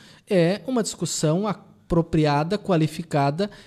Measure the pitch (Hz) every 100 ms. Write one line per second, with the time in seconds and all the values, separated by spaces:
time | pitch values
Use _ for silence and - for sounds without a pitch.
0 | - - - 190 165 202 - 247 196 -
1 | 165 - 156 170 214 - - - - 170
2 | 165 160 151 143 160 208 196 165 156 -
3 | 165 151 139 156 202 -